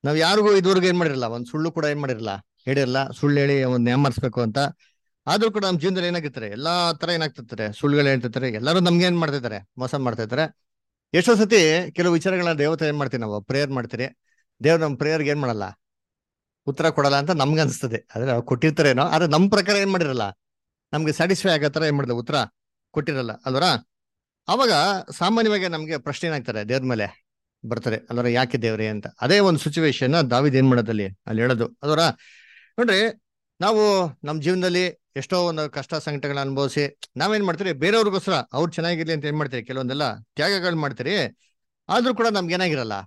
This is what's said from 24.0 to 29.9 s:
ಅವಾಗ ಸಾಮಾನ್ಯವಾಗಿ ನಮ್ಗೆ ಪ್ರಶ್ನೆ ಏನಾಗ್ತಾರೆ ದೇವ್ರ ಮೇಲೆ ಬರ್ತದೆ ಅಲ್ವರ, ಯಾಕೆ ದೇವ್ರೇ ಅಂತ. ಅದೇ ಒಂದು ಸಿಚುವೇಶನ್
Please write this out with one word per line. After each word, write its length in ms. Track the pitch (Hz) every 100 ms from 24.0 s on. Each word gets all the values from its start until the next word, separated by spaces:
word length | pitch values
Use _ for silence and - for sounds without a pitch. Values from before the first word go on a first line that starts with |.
| _ _ _ _ -
ಅವಾಗ 240 | 214 254 160 175 196 -
ಸಾಮಾನ್ಯವಾಗಿ 560 | 147 175 226 220 208 185
ನಮ್ಗೆ 300 | 160 156 156
ಪ್ರಶ್ನೆ 320 | 147 139 170
ಏನಾಗ್ತಾರೆ 340 | 151 113 110
ದೇವ್ರ 200 | 107 131
ಮೇಲೆ 420 | 127 113 101 - _ _ _ _ 117
ಬರ್ತದೆ 420 | 117 123 110 -
ಅಲ್ವರ, 180 | 117 120
ಯಾಕೆ 300 | 120 127 123
ದೇವ್ರೇ 300 | 113 110 110
ಅಂತ. 200 | 107 - _
ಅದೇ 180 | 127 202
ಒಂದು 200 | 196 160
ಸಿಚುವೇಶನ್ 720 | 156 147 156